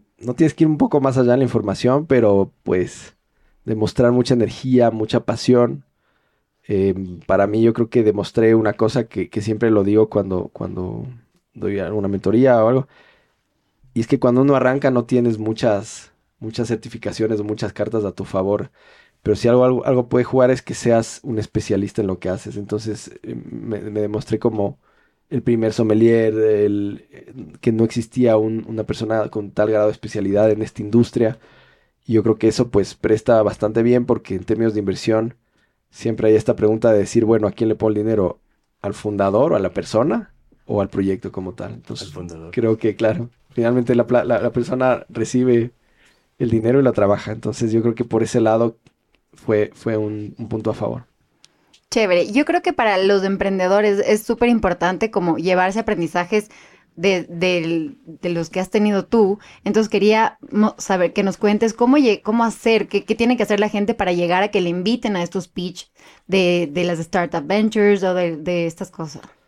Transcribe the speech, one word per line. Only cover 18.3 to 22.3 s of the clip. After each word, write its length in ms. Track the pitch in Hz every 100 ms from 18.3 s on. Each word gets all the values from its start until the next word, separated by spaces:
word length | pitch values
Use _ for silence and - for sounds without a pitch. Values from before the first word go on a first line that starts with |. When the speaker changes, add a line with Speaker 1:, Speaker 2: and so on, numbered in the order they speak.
| 98 95 104 127 _ _ _ _ _
Speaker 1:
pero 140 | - 107
si 120 | 120
algo, 160 | 123
algo, 200 | 127 127
algo 240 | - 127 123
puede 160 | 127
jugar 260 | 120 127 127
es 120 | 127
que 120 | -
seas 460 | - 120 117 110 -
un 160 | 120 110
especialista 640 | 104 - - 101 101 -
en 60 | 101
lo 120 | 92
que 120 | 92